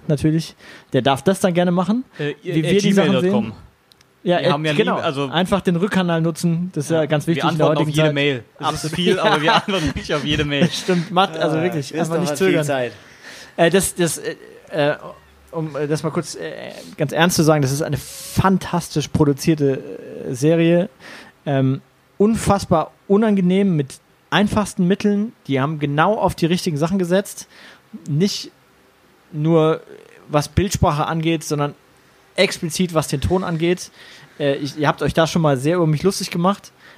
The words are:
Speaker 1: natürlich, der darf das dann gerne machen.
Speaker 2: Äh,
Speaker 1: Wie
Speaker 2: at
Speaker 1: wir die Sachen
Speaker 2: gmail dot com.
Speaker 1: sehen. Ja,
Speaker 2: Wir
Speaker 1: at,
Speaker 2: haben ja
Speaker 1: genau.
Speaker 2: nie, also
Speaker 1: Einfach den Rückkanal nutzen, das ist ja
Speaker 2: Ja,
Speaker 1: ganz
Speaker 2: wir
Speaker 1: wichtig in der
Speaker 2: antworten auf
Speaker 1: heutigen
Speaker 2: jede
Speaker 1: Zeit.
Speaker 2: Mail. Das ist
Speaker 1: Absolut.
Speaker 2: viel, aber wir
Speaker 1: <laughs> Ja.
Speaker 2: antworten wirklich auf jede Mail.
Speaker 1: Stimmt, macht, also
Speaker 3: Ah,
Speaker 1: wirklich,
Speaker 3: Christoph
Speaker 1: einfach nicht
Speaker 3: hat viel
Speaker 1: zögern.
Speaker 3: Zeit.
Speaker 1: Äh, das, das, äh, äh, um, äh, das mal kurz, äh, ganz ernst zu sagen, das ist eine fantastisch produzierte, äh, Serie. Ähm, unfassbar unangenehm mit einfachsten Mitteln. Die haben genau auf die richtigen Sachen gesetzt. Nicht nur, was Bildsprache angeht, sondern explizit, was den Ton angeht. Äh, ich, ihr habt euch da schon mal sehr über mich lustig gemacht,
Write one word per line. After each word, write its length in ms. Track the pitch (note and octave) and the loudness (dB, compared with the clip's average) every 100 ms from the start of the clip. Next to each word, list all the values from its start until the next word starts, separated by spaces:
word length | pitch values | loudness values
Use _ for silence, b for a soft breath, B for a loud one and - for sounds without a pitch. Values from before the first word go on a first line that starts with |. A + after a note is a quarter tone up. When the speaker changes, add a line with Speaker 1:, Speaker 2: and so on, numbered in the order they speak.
| - | -4
Speaker 1:
natürlich, 480 | D3 D#3 D#3+ - - B B - | 0 0 0 -4 -12 B B -4
der 80 | C3 | 0
darf 220 | B2+ C3 | 2 2
das 180 | - F#3+ | 0 2
dann 140 | G3 | 2
gerne 160 | F3 F3+ | 2 2
machen. 340 | F3+ F3+ A#3+ - - | 0 0 -2 -6 -8
Speaker 2:
Äh, 160 | D3 D3 | -8 -6
Speaker 1:
Wie 80 | F3+ | -4
Speaker 2:
at 200 | D#3+ E3 | -2 2
Speaker 1:
wir 80 | G3 | 2
die 100 | G3+ | 4
Sachen 160 | G3+ - | 4 4
Speaker 2:
gmail 100 | F#3 | 2
dot 100 | F3+ | 2
com. 120 | D#3 | 0
Speaker 1:
sehen. 80 | A2+ G#2 - _ _ _ _ _ | -2 -8 -18 _ _ _ _ _
Ja, 160 | F#3 F3 | -2 0
Speaker 2:
Wir 60 | E3+ | 2
Speaker 1:
at, 40 | |
Speaker 2:
haben 120 | D3 | 0
ja 80 | D#3 | 0
Speaker 1:
genau. 240 | D3 A#3 E3 | 0 0 0
Speaker 2:
nie, 60 | |
also 260 | E3+ C#3 C#3 | -2 -2 -2
Speaker 1:
Einfach 320 | D#3 F#3 G3 | -2 0 0
den 160 | F#3+ E3+ | 0 0
Rückkanal 440 | F#3+ F#3+ F3 E3 | 0 0 0 0
nutzen, 500 | E3 D#3+ E3+ E3 F3+ | 0 0 -2 0 -2
das 120 | D#3 C#3 | -6 -2
ist 40 | |
ja 100 | D#3+ | 0
Speaker 2:
Ja, 40 | D3+ | 2
Speaker 1:
ganz 220 | D3+ D#3+ | 0 0
Speaker 2:
wir 80 | D#3+ | 0
Speaker 1:
wichtig 120 | D3 | 0
in 40 | D#3+ | 2
der 100 | - | 2
Speaker 2:
antworten 140 | D#3 | 2
auf 40 | D#3 | 0
Speaker 1:
heutigen 100 | D3 | 2
Speaker 2:
jede 120 | D#3 | 2
Speaker 1:
Zeit. 60 | |
Speaker 2:
Mail. 300 | C#3+ C#3+ B2+ - - | 2 0 0 -6 -6
Das 100 | D3+ | -4
ist 60 | |
Speaker 1:
Absolut. 220 | D3+ D#3 D#3+ | -4 -4 -2
Speaker 2:
viel, 220 | F3+ F#3+ | 2 2
aber 160 | G3+ F3+ | 2 2
wir 60 | D#3 | 2
Speaker 1:
<laughs> 0 | |
Ja. 60 | |
Speaker 2:
antworten 320 | E3+ - F#3+ D3 | 2 0 -2 -2
wirklich 260 | - - | -4 -4
auf 100 | D3+ | -4
jede 200 | C3+ D3+ | 0 -2
Mail. 240 | D3 C#3+ F3 | 0 0 0
Speaker 1:
Stimmt, 380 | - - F3 D#3 | 0 -2 -2 0
macht, 240 | F3 G3 - | 0 0 0
also 180 | E3 D#3+ | 0 0
Speaker 3:
Ah, 40 | |
Speaker 1:
wirklich, 280 | F3 E3+ C3 | 0 -2 -6
Speaker 3:
Christoph 100 | D3 D#3+ | -6 -2
Speaker 1:
einfach 100 | E3 | -2
nicht 100 | F3 | -2
Speaker 3:
hat 60 | D3 | 0
viel 80 | F#3+ | 2
Speaker 1:
zögern. 160 | D3 | 2
Speaker 3:
Zeit. 280 | D3 C3+ A#2+ - B B B B B - | 0 -2 -4 -8 B B B B B 0
Speaker 1:
Äh, 140 | E3+ | 2
das, 240 | F#3 - | 4 0
das, 240 | - E3+ - | -2 -2 -2
äh, 160 | D3+ - A#1+ - - | -8 -12 -16 -20 -8
äh, 240 | - D3 - E3+ - - _ _ | -2 -2 -2 -8 -18 -20 _ _
um, 240 | E3 D#3+ D3+ | -8 -6 -6
äh, 100 | D3 | -4
das 160 | D#3 | -2
mal 80 | D#3+ | -2
kurz, 240 | F3 D#3+ | -4 -6
äh, 160 | - D#3+ - - - E3 - | -10 -12 -12 -14 -16 -16 -6
ganz 160 | D3 | -4
ernst 240 | - F3 - | 2 2 4
zu 80 | |
sagen, 180 | D#3 D3+ | 4 4
das 80 | C3 | 2
ist 100 | C#3 | -2
eine 160 | D#3+ C3+ | -4 -6
fantastisch 1120 | - - - - G#3 F#3 - F3 - D#3 - | -8 -14 -6 0 2 2 0 -6 -4 -4 -2
produzierte, 720 | - D3 C#3 - D#3 C#3 C3+ - - - - - | 2 2 2 0 2 0 0 -6 -14 -14 -10 -8
äh, 60 | |
Serie. 560 | B2 D3 E3+ E3 F3 G3 - B B B _ - | 0 2 4 4 2 0 -6 B B B _ -2
Ähm, 340 | C3+ C3 C3+ - _ _ - | 0 0 -2 -8 _ _ 0
unfassbar 720 | G#3 A3 - G3 - E3 - - - | 2 2 0 0 2 0 0 -8 2
unangenehm 680 | G3+ A3 G3 F3+ F#3+ G3+ D#3+ | 2 4 2 2 2 2 0
mit 180 | C3+ - _ _ _ | -2 -8 _ _ _
einfachsten 560 | D#3+ G#3 G#3+ F#3+ - F3 | 0 2 0 -2 0 0
Mitteln. 440 | G3+ G#3 G3+ A3+ - - | 2 2 0 -2 -8 -4
Die 140 | C3 | 0
haben 180 | C#3 D#3 | 0 -2
genau 380 | C#3+ D3 F3 A3 | -2 2 2 2
auf 160 | F#3+ | -2
die 120 | - D#3+ | 0 0
richtigen 300 | F3+ F#3 C#3+ | 0 -2 -2
Sachen 220 | D#3+ G3 | 0 0
gesetzt. 480 | E3+ F#3 G3 - - B B B _ G#3+ - | 0 0 0 -10 -18 B B B _ -16 -4
Nicht 400 | C#3+ G3 - - - _ _ _ _ _ _ _ | 0 0 0 -10 -18 _ _ _ _ _ _ _
nur, 480 | D#3 D#3+ E3 D#3 D#3+ - - - D2 G2 | -4 2 4 2 0 -6 -20 -20 -20 -4
was 200 | D3 D3 | -2 -2
Bildsprache 580 | - F#3+ - F#3 D3 C3 | -2 -2 0 0 2 -2
angeht, 380 | D#3+ D#3+ E3 | -2 -2 -2
sondern 300 | - D3 D3 - _ _ _ _ _ | -2 -2 -4 -6 _ _ _ _ _
explizit, 600 | - F#3+ - E3+ - F3+ | -2 -2 -2 -6 -2 -2
was 140 | D#3+ - | -2 -2
den 120 | C#3+ | -2
Ton 220 | - F3+ | 0 0
angeht. 480 | F#3+ E3 E3+ F3+ - B B B B - | -2 -2 0 -2 -6 B B B B -4
Äh, 160 | C#3+ C#3 | -2 -2
ich, 200 | C#3 D3+ | -4 -2
ihr 80 | D3 | 0
habt 160 | - | 0
euch 100 | C#3+ | 0
da 140 | E3+ D#3+ | 2 2
schon 160 | F3+ | 2
mal 140 | D#3 C3+ | 2 2
sehr 180 | C#3+ F3+ | 0 2
über 120 | D#3+ | 2
mich 160 | D3+ | 2
lustig 260 | F#3 - F#3 | 0 -2 -4
gemacht, 400 | F3 F3+ G3 - B B | -2 0 -2 -6 B B